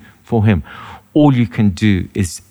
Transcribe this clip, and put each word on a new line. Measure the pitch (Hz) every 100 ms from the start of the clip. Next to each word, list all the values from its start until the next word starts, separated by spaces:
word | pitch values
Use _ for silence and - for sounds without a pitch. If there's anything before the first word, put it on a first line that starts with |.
| - _
for | - 117
him. | 104 87 - - - - _
All | 156 147
you | 123 110
can | - 104
do | 87 107 95 -
is, | - 92 - -